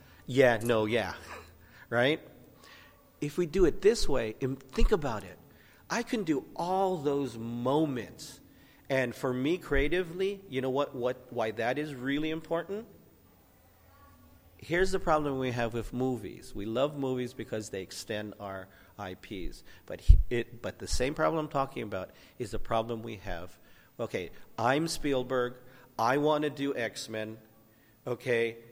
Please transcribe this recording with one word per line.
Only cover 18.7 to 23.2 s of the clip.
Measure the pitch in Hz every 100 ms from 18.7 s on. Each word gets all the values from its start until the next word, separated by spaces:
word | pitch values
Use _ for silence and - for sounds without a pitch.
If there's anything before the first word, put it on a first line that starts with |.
| - - -
I | 98 92
Ps. | - 101 113 - - - -
But | 101
he-, | - - -
it, | 120 - 117
but | - -
the | 95
same | - 127
problem | 156 160 160 151
I'm |
talking | 143 135 -
about | 110 101 92 - - -
is | 110
the | 110
problem | - 113 117 117
we | 117
have. | 107